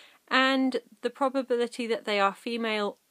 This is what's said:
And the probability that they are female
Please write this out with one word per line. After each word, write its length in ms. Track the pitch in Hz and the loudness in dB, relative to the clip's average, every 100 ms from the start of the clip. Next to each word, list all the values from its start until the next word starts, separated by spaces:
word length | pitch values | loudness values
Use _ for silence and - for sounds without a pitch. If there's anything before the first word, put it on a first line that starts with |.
| - _ _ | -20 _ _
And 500 | 262 262 269 262 247 - - | 2 4 4 2 -2 -6 -8
the 80 | 240 | -8
probability 760 | - 269 269 254 240 233 - 226 | -2 -2 0 -2 -2 -2 -4 -4
that 180 | 220 | -4
they 140 | 220 202 | 0 2
are 160 | 196 | 2
female 640 | 196 240 233 226 214 202 - _ | 0 -6 -4 -2 -2 -4 -6 _